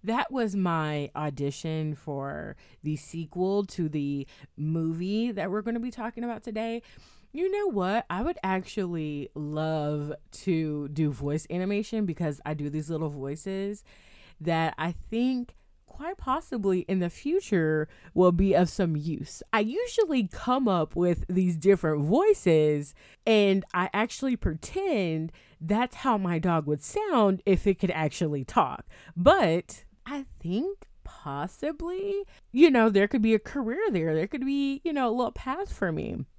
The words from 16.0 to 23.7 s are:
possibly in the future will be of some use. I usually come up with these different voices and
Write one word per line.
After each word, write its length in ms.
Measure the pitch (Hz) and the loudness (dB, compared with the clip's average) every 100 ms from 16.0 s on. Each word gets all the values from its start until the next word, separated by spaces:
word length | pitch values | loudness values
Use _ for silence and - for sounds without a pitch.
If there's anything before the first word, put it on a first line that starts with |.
| 302 392 | -10 -8
possibly 640 | - 262 - 247 196 185 | -2 -4 -2 -2 2 2
in 180 | - 190 | 0 0
the 100 | 175 | -2
future 800 | - 285 359 - 190 156 156 156 - - | -4 -2 -2 2 2 4 2 -2 -8 -8
will 180 | - 180 | 4 6
be 240 | 175 196 180 | 6 6 6
of 140 | 175 | 4
some 260 | - 180 151 | 2 0 0
use. 480 | 151 151 151 - - | -2 -6 -8 -12 -2
I 80 | 226 | 0
usually 680 | 214 311 494 - 403 269 196 | 0 -2 -4 2 2 2 0
come 420 | - - 254 247 | -2 0 2 4
up 260 | 185 156 - | 2 0 2
with 300 | 175 170 - | 2 2 0
these 300 | 180 185 165 | 2 2 2
different 460 | 180 196 160 151 | 4 4 4 2
voices 880 | 147 226 415 403 - 160 151 147 147 - - - - | 4 4 6 4 6 6 6 2 -2 -12 -20 -8 2
and 400 | 220 202 196 185 | 4 6 4 0